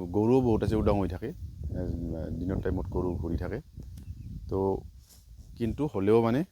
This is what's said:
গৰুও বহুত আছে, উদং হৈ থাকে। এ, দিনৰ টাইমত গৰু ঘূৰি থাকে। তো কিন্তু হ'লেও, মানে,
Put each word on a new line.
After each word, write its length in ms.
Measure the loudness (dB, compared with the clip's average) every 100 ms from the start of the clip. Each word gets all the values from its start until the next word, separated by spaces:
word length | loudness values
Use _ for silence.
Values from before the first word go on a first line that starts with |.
| 0
গৰুও 300 | 2 4 6
বহুত 220 | 6 2
আছে, 120 | 2 2
উদং 240 | 4 4
হৈ 80 | 2
থাকে। 200 | -2 -6
এ, 540 | -8 -10 -8 -6 -4 -4 -4 -4 -4 -6 -4
দিনৰ 220 | -2 -2
টাইমত 240 | 0 -2 -2
গৰু 260 | -2 -2 -2
ঘূৰি 220 | -2 -2
থাকে। 240 | -2 -6 -10 -16 -14 -14 -14 -12 -12 -12 -4
তো 340 | 0 0 0 -4 -18 -20 -20 -20 -20 -16 -4
কিন্তু 300 | -4 -2 -2
হ'লেও, 280 | 0 6 6
মানে, 220 | 6 2 0